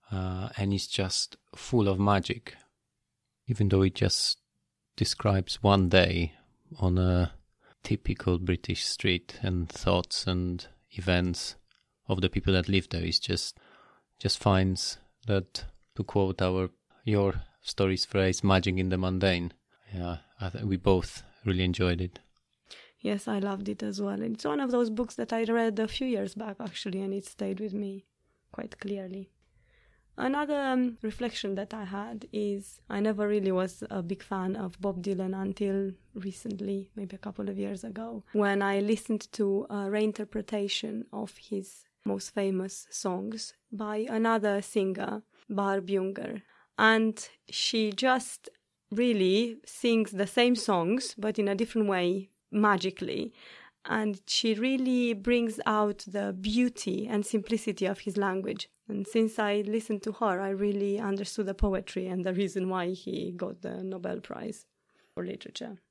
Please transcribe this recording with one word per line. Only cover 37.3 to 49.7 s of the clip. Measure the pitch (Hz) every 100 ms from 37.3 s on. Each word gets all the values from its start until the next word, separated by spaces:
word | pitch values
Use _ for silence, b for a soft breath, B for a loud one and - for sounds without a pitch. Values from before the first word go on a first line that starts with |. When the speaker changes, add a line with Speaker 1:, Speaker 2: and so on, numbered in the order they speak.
| 196 196
Speaker 2:
of | 196
years | 202 196 226
ago, | 202 226 226 -
when | 208 202 196
I | 196 196
listened | 208 220 - 214 -
to | - 202 196 -
a | 202 196
reinterpretation | 214 214 208 214 220 202 214 202 - 220 214 233
of | 208 214 -
his | - 202 190 - _ _
most | 208 196 -
famous | - 196 185 190 - -
songs | - 196 180 202 220 - _ _
by | 208 214 214 240
another | 220 226 226 208 202
singer, | 202 214 190 185 196 208 _ b _
Barb | 196 196 196 185
Junger. | 196 190 196 - 202 _ b b -
And | 220 220 220 220 - _ -
she | - - 226 214
just | 202 262 254 247 - - _ _ _ _
really | 208 247 214 185 196 240 226
sings | -